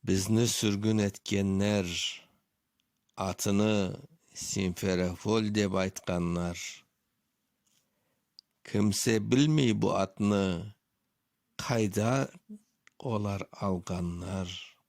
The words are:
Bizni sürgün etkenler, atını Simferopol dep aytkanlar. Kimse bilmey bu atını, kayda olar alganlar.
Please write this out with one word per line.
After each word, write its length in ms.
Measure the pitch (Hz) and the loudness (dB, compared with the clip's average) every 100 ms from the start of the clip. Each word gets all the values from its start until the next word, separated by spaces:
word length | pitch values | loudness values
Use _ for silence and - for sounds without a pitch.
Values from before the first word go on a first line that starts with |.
Bizni 440 | - 95 95 110 120 | 2 0 4 4 4
sürgün 500 | - 107 101 110 107 | 2 0 2 2 2
etkenler, 1200 | 101 - - 98 98 95 101 104 90 85 - - - _ _ _ _ _ _ _ _ - | 0 -2 -4 0 2 2 2 0 0 -4 -6 -8 -18 _ _ _ _ _ _ _ _ -6
atını 840 | 95 87 107 101 107 107 92 98 - _ _ | -6 -2 0 2 2 2 -2 -6 -16 _ _
Simferopol 1200 | - - 101 95 87 98 90 90 90 104 110 107 104 | -14 -8 -2 -2 -2 -2 0 -2 -2 -2 0 0 0
dep 200 | 101 95 | 0 0
aytkanlar. 1080 | 95 - - 90 87 87 87 87 - - _ _ _ _ _ _ _ _ _ _ _ _ _ _ _ - _ _ | -2 -4 -4 -2 -2 -2 -4 -6 -12 -14 _ _ _ _ _ _ _ _ _ _ _ _ _ _ _ -20 _ _
Kimse 680 | - 107 104 98 - 110 107 | -4 2 2 2 2 2 4
bilmey 500 | 123 151 156 127 104 | 4 4 4 2 2
bu 140 | 98 95 | 0 0
atını, 800 | 98 - 104 101 95 85 107 - _ _ _ _ _ _ _ - | -2 0 2 4 2 -2 -8 -16 _ _ _ _ _ _ _ -12
kayda 760 | - 120 107 95 110 135 139 - _ 214 _ _ - _ | -2 0 2 2 2 0 -2 -8 _ -20 _ _ -20 _
olar 420 | 131 110 104 98 92 | -4 -2 -2 -4 -8
alganlar. 1300 | - 101 92 - 90 87 87 90 95 90 90 - _ | -4 -2 -2 -4 -4 -4 -6 -6 -6 -6 -10 -16 _